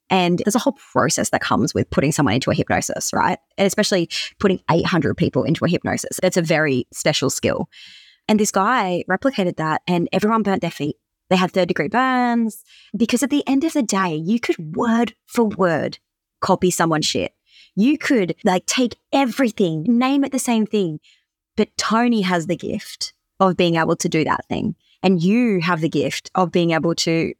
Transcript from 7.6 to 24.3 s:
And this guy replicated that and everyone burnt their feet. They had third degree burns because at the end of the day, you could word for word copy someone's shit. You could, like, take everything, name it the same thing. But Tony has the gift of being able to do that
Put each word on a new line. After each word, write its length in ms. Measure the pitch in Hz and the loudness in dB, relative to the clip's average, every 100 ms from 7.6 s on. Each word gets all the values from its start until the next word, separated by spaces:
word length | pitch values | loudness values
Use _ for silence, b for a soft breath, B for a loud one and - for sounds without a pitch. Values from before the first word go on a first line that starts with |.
| - B B B B B - | -6 B B B B B 0
And 120 | 214 | 2
this 120 | 208 | 2
guy 520 | - 196 254 190 175 - | 0 0 0 0 -2 -2
replicated 500 | 185 277 262 180 - | -2 0 0 -2 -2
that 260 | 156 151 - | -2 -2 0
and 220 | 175 175 | 0 0
everyone 300 | 185 208 226 | 0 2 2
burnt 200 | 202 190 | 0 -2
their 100 | 170 | -4
feet. 240 | - 147 - _ _ _ | -6 -6 -8 _ _ _
They 60 | 185 | 0
had 160 | 180 | 2
third 160 | 190 175 | 0 0
degree 200 | 180 160 | -2 -2
burns 760 | 226 262 254 247 233 226 - - b b 208 | 0 0 2 0 0 -2 -6 -16 b b -2
because 240 | 233 240 | 0 0
at 80 | 277 | 0
the 140 | 294 - | 0 0
end 180 | 269 | 0
of 100 | 311 | 0
the 100 | 302 | 0
day, 320 | 226 196 185 156 | 0 0 -2 -2
you 240 | 160 226 | -2 -2
could 360 | - 339 156 202 | -2 -4 -6 -4
word 380 | 247 226 233 - _ | 0 2 0 -4 _
for 160 | - | 0
word 560 | 220 196 185 156 123 - _ _ _ _ | 0 2 0 0 -2 -8 _ _ _ _
copy 300 | - 180 185 | -2 2 2
someone's 340 | - 165 156 - | 2 0 0 -2
shit. 280 | 117 90 - _ b b - | -4 -6 -8 _ b b 0
You 200 | 226 302 | 2 0
could, 380 | - 262 180 - 208 | 0 0 0 -2 0
like, 200 | 180 - | 0 0
take 300 | - 247 - _ | 0 0 -2 _
everything, 720 | 277 269 - 262 - 185 160 | 0 0 2 0 2 0 0
name 400 | 170 233 262 285 | 0 2 2 2
it 80 | 269 | 0
the 80 | 262 | -2
same 260 | - 226 214 | 0 0 2
thing. 360 | 214 180 156 b b b _ _ - | 0 0 -4 b b b _ _ -2
But 180 | 214 - | -2 -2
Tony 460 | - 220 240 233 | -2 2 2 2
has 260 | 185 180 156 | 2 0 -2
the 80 | 165 | -4
gift 560 | - - - - - - _ _ | -4 -8 -10 -12 -12 -14 _ _
of 160 | 190 175 | 0 2
being 180 | 180 165 | 2 2
able 220 | 160 170 | 0 0
to 100 | 175 | 0
do 160 | 160 | 0
that 220 | 151 | 0